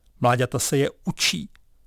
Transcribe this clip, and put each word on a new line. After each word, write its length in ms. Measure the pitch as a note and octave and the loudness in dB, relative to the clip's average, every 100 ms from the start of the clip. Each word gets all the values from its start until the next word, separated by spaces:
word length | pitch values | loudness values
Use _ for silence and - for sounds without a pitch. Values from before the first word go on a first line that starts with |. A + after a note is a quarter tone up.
| _ - | _ 0
Mláďata 400 | B2 B2 B2 B2 | 2 2 0 -2
se 180 | - C#3+ | 0 0
je 120 | C#3 - - | 0 -4 -8
učí. 440 | - - F3+ - - _ _ | -2 -2 -4 -8 -18 _ _